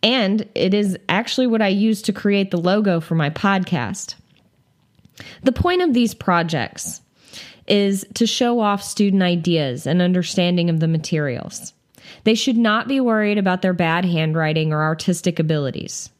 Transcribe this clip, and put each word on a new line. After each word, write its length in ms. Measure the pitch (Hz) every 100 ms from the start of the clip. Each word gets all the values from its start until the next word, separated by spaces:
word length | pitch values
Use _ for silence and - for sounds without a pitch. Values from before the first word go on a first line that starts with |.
and 460 | 226 254 196 214 -
it 180 | - 185
is 260 | 202 208 185 -
actually 380 | 185 233 - 254
what 160 | 226
I 60 | 208
use 340 | 196 220 214
to 100 | -
create 380 | 196 202 202 196
the 80 | 175
logo 420 | 170 202 208 170
for 140 | 160 165
my 140 | 147
podcast. 840 | 156 196 196 180 165 113 - - - _ _ _ _ _ _ _ _ _ - - -
The 100 | -
point 300 | 247 349 359
of 120 | 359
these 200 | 247 233
projects 840 | - - 175 170 160 113 - - - _ _ - - - - -
is 400 | 202 202 196 -
to 120 | - 226
show 340 | - 240 240
off 220 | 208 202
student 400 | - - 202 190
ideas 640 | 180 175 165 170 139 127 147
and 140 | 175
understanding 720 | 180 180 175 - 175 175 170
of 100 | 165
the 60 | 165
materials. 840 | 165 156 160 147 120 - - - _ _ _ - -
They 140 | - 220
should 220 | - 233
not 280 | 226 214 240
be 140 | 269
worried 380 | 247 220 208 208
about 240 | 190 185
their 100 | 190
bad 320 | 180 170 165
handwriting 680 | 185 170 160 160 156 156 156
or 100 | 156
artistic 580 | 156 160 - 175 185 170
abilities. 680 | 156 156 135 - - - - _